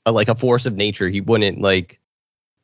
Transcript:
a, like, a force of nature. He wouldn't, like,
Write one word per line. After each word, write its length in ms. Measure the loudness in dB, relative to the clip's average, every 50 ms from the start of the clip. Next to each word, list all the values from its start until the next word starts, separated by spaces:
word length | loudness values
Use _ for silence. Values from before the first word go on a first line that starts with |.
| -2
a, 60 | 0
like, 160 | 2 2 2 0
a 80 | 0
force 280 | 0 0 0 0 0 0
of 120 | -2 -4
nature. 320 | -2 -2 -2 -2 -2 -4 -2
He 120 | -2 -2
wouldn't, 400 | 0 0 2 2 2 0 0 0
like, 380 | 0 2 2 0 -2 -6 _ _ _ _ _ _ _ _ _ _ _ _ _ _